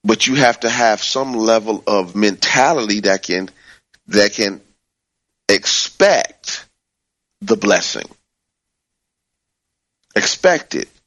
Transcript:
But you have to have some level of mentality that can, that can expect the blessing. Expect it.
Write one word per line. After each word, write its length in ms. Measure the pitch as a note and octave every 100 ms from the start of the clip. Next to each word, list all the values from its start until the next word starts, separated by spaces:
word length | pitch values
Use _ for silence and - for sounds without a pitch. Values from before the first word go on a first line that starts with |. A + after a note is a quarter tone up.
But 240 | G#2 A2 C3
you 80 |
have 260 | C3+ B2 A#2
to 100 | A#2
have 300 | B2 A#2 G#2
some 340 | - C3 C3+
level 500 | A#2+ A2 A2+ G#2+ G2+ -
of 300 | G2+ F2+ G2
mentality 840 | G#2 F#2 - C#3+ C#3 D#3+ G#2+ G#2
that 220 | G2 G2
can, 280 | - F2+ F#2+ _ _ _ _ _ -
that 240 | G#2 G#2
can 260 | - G2+ F#2+ _ _ _ _ _ _ _ _ -
expect 1160 | F#3 - - - - G3 D3+ - _ - - - _ _ _ _ _ _ _
the 140 | G2+ G#2+
blessing. 520 | G2+ F2+ - - - _ _ _ _ _ _ _ _ _ _ _ _ _ _ _ _ _ _ _ _
Expect 600 | G#2 - - F#3 D#3+ -
it. 140 | C#2 - _